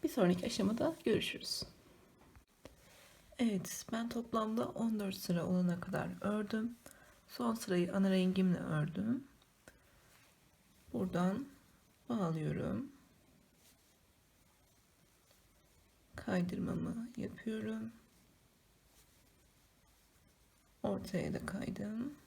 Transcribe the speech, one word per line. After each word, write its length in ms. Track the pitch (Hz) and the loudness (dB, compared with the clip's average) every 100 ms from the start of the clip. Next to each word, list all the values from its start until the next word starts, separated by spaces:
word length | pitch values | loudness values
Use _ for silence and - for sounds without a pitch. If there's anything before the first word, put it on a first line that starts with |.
Bir 60 | 320 | -2
sonraki 380 | - 180 180 - | 4 4 6 0
aşamada 500 | - 196 226 302 330 | 2 2 2 0 0
görüşürüz. 580 | - 214 - - - - - - - - - - - - _ _ - - - - - - - - | 2 2 2 -6 -6 -6 -8 -14 -20 -20 -20 -20 -20 -20 _ _ -20 -20 -20 -20 -20 -20 -20 0
Evet, 480 | 240 202 - - - | 2 2 -2 -8 -6
ben 160 | 226 233 | -4 -4
toplamda 600 | 233 233 233 220 220 - | -4 -2 0 0 0 -2
on 320 | - 226 220 | 0 0 0
dört 160 | 202 190 | -2 -4
sıra 300 | - 175 165 | 0 0 2
olana 340 | 180 180 175 | 2 4 0
kadar 280 | - 190 - 180 | -2 -4 -4 -2
ördüm. 560 | 202 208 208 226 226 233 - - - - _ | 0 0 0 -2 -2 -6 -18 -20 -20 -20 _
Son 260 | - 240 | -4 -2
sırayı 400 | 226 - 180 175 | 0 2 4 4
ana 160 | 196 196 | 4 4
rengimle 480 | 190 185 185 185 170 | 6 4 6 4 4
ördüm. 680 | - 156 151 156 214 262 - - _ _ - - _ - - - - _ _ _ _ _ - | 2 0 0 0 0 0 -2 -20 _ _ -20 -20 _ -20 -20 -20 -20 _ _ _ _ _ -8
Buradan 540 | 247 185 170 180 202 277 - - - _ _ _ | -4 0 2 2 0 -4 -12 -20 -20 _ _ _
bağlıyorum. 840 | 233 180 160 151 - 147 208 277 - - - _ - _ _ - _ _ _ _ _ _ _ _ _ _ _ _ _ _ _ _ _ _ _ _ _ _ _ _ - | 0 0 0 0 -2 -2 -4 -6 -12 -20 -20 _ -20 _ _ -20 _ _ _ _ _ _ _ _ _ _ _ _ _ _ _ _ _ _ _ _ _ _ _ _ -12
Kaydırmamı 920 | - 190 175 190 175 - - 233 233 - | -2 0 0 -2 -2 -2 -4 -4 -8 -6
yapıyorum. 760 | - - - 220 214 220 226 - - _ _ _ _ _ _ _ _ - - _ _ _ _ _ _ _ _ _ _ _ _ _ _ _ _ _ | -8 -6 -6 -4 -4 -6 -8 -12 -20 _ _ _ _ _ _ _ _ -20 -20 _ _ _ _ _ _ _ _ _ _ _ _ _ _ _ _ _
Ortaya 520 | 214 190 190 180 - | -4 -2 -2 -4 -2
da 120 | - - | -4 -4
kaydım. 680 | 190 - 185 202 220 254 294 | -6 -6 -6 -6 -4 -6 -8